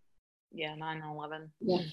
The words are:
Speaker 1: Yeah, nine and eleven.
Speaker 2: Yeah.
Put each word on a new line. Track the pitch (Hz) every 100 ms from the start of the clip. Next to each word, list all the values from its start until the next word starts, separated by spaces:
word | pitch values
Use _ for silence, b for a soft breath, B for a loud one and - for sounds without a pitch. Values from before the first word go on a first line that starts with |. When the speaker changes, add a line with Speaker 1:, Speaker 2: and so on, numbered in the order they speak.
| - - _ _ _
Speaker 1:
Yeah, | - 156
nine | 156 156 160
and | 156
eleven. | 151 147 156 160 -
Speaker 2:
Yeah. | - 180 160